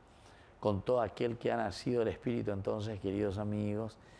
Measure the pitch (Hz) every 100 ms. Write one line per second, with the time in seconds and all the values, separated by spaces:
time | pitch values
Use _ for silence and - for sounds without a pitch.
0 | - - - - - - 104 101 - 123
1 | 107 - 120 117 120 117 107 101 - 120
2 | 110 95 - 120 107 98 101 110 104 104
3 | 98 101 104 98 104 104 104 104 110 -
4 | - -